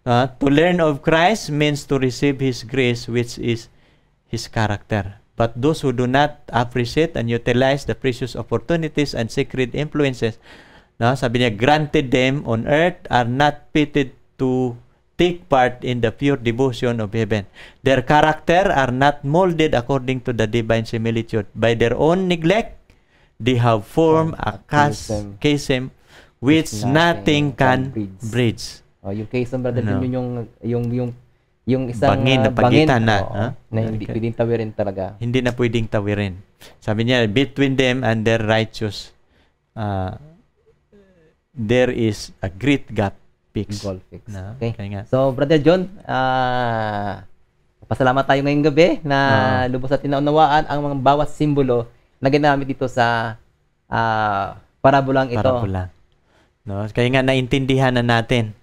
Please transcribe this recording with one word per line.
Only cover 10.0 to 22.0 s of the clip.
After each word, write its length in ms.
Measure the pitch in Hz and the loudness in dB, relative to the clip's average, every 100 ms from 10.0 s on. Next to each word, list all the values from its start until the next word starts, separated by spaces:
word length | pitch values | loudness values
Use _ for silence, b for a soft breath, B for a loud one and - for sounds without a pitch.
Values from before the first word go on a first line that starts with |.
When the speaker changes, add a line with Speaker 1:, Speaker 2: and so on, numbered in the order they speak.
| 143 123 113 - B B B B B _ | -2 0 -4 -6 B B B B B _
Speaker 1:
no? 200 | 117 135 | 0 2
Sabi 260 | 123 120 | 0 0
niya, 80 | 123 | 0
Granted 600 | 101 127 151 147 156 131 | 2 2 2 2 -2 2
them 320 | 127 127 143 | 2 2 0
on 240 | - 113 120 | -2 -2 0
earth 340 | 147 175 180 - | 2 2 -2 -2
are 180 | 123 120 | 0 0
not 400 | 127 147 147 - | 2 0 0 -4
fitted 420 | 160 147 147 127 - _ - | 0 0 0 -2 -6 _ -4
to 420 | 131 127 127 120 - _ _ | -2 0 -2 -4 -18 _ _
take 340 | - 175 175 - | 0 0 0 0
part 340 | 131 127 120 | 2 2 0
in 200 | - 123 | -4 -2
the 100 | 113 | -2
pure 260 | - 143 139 | 0 -2 0
devotion 640 | 117 117 135 117 123 117 | -2 0 -2 0 -2 -2
of 140 | 107 | -4
heaven. 360 | 113 107 110 98 B B B | -4 -2 -2 -4 B B B
Their 220 | 131 131 | 0 0
character 640 | 123 151 156 156 - 170 196 | 4 4 4 2 2 2 4
are 240 | 139 131 | 2 0
not 320 | 127 143 143 | 2 2 0
molded 500 | 139 160 185 165 156 | -2 2 2 2 0
according 480 | 123 120 139 127 131 | 0 0 -2 -2 -4
to 100 | 127 | -4
the 140 | 113 110 | -2 0
divine 400 | 117 113 113 113 | -2 0 -2 0
similitude. 640 | 117 113 113 113 110 98 | -4 -2 -2 -2 -4 -4
By 220 | 117 113 | -2 0
their 200 | 117 117 | 2 0
own 340 | 123 | 2